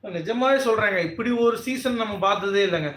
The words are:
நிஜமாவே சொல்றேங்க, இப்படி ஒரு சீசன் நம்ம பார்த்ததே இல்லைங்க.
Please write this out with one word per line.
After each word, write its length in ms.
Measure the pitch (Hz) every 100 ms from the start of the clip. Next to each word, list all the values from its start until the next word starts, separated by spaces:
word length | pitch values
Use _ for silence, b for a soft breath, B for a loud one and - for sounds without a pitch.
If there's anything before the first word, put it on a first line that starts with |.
நிஜமாவே 560 | 202 170 160 233 262 269
சொல்றேங்க, 380 | 254 214 214 190
இப்படி 320 | 165 196 233
ஒரு 280 | 240 233 226
சீசன் 380 | 254 254 254 233
நம்ம 220 | 220 202
பார்த்ததே 480 | 190 202 196 196 196
இல்லைங்க. 280 | 170 151